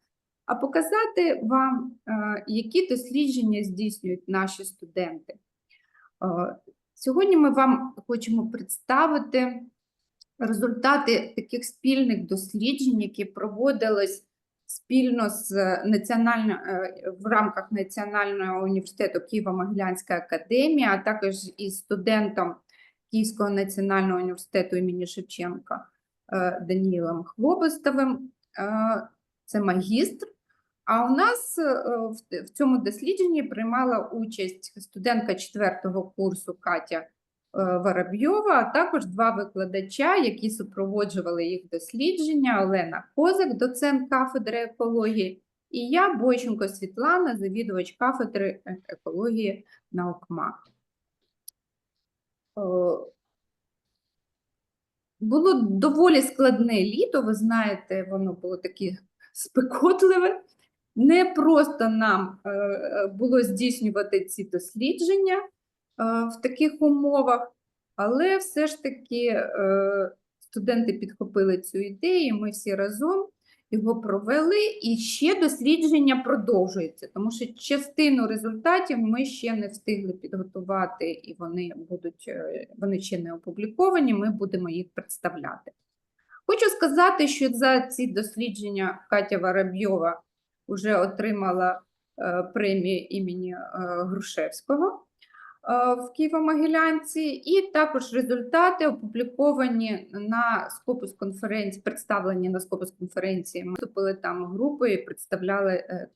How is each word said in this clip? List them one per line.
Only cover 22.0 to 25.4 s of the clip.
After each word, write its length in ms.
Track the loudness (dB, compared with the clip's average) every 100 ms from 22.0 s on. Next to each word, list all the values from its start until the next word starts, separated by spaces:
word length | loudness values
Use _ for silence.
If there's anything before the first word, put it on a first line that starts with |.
| 2 2 2 -2 -4 -6 _ _ _ _ _
Київського 380 | -2 0 -2 -2
національного 680 | 0 -2 -2 0 2 2 0
університету 560 | -2 -6 -4 -2 0 0
імені 320 | 0 -2 -6
Шевченка, 800 | -10 -12 -8